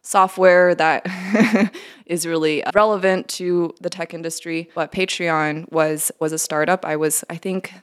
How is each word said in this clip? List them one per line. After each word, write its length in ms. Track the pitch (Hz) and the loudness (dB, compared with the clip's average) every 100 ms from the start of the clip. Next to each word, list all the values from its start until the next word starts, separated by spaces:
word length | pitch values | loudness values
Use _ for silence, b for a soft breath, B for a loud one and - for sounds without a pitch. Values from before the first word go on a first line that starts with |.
software 680 | - 202 190 - 185 180 180 | 2 2 2 4 6 8 6
that 300 | 170 160 139 - 185 185 208 220 214 214 B B | 4 2 2 -2 -8 -2 2 4 4 0 B B
<laughs> 160 | B | B
is 200 | - 170 | -8 -6
really 380 | 165 165 156 151 - | -2 0 0 0 0
relevant 540 | 196 220 202 190 185 - | 2 2 2 2 0 -4
to 460 | - 180 175 170 - | -6 -2 0 -2 -4
the 80 | 175 | -10
tech 240 | 185 165 | -8 -10
industry. 560 | 165 165 - 170 165 170 | -8 -10 -10 -8 -8 -6
But 160 | 170 151 | -6 -6
Patreon 800 | 190 190 - 170 160 156 151 170 | -4 -4 -2 -2 0 0 -4 -4
was, 400 | 160 156 156 - - | 0 0 0 -6 -4
was 120 | 156 | -4
a 80 | 160 | -4
startup. 460 | - 151 156 185 | -4 -2 0 0
I 100 | 165 | -2
was, 300 | 156 156 147 - | -2 -2 -2 -6
I 60 | |
think 380 | 170 190 185 - 185 | -10 -6 -6 -8 -20